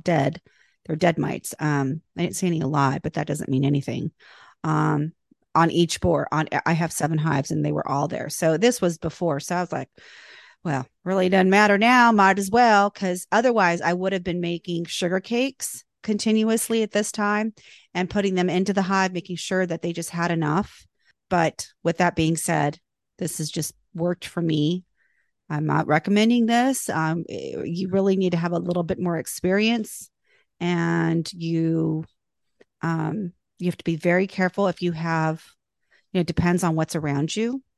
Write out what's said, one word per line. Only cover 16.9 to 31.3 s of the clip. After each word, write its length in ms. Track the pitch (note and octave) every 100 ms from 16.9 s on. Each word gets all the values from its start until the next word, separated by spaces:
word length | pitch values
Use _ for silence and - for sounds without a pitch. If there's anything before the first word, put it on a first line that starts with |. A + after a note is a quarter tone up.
this 200 | G#3 G#3+
time 420 | - G#3 G#3 A3 - - - _
and 160 | F3 F#3
putting 260 | G#3 G3 F#3
them 140 | F3+
into 240 | F3+ F#3+
the 100 | G3
hive, 280 | F#3 G3 F#3+
making 240 | F3 - F3
sure 300 | - F#3 F3
that 160 | E3
they 100 | F3
just 200 | E3+ E3
had 200 | E3+ E3+
enough. 540 | E3 D3+ D#3+ - - _ _ _ _ -
But 380 | F3 D#3+ - - _
with 140 | E3 E3+
that 180 | F3 E3+
being 220 | D#3+ E3
said, 420 | - D#3+ D3 - _ _ _ -
this 200 | E3 -
has 120 | D3+
just 220 | E3+ D#3 - _
worked 320 | E3 F3 F3 -
for 160 | F3+
me. 440 | E3+ D3+ D3+ F3+ - _ _ _ _ _ -
I'm 160 | D3+ D#3
not 220 | D3 -
recommending 580 | D#3 - G#3 A3+ A#3+ A3+
this. 440 | A#3 C4 C4 -
Um, 360 | D#3+ D#3+ E3 -
eh, 320 | - C2+ - -
you 240 | E3+ F#3+
really 260 | F#3+ G3 F#3+
need 160 | F#3
to 60 | F3
have 160 | F3
a 60 | E3+
little 240 | F3 F3
bit 160 | E3+ -
more 180 | F3 D#3+
experience, 920 | - - F#3 G3 A3 A#3 G#3+ - - _ _ _ _ -
and 720 | F3 F3 E3+ E3 E3 E3 D#3+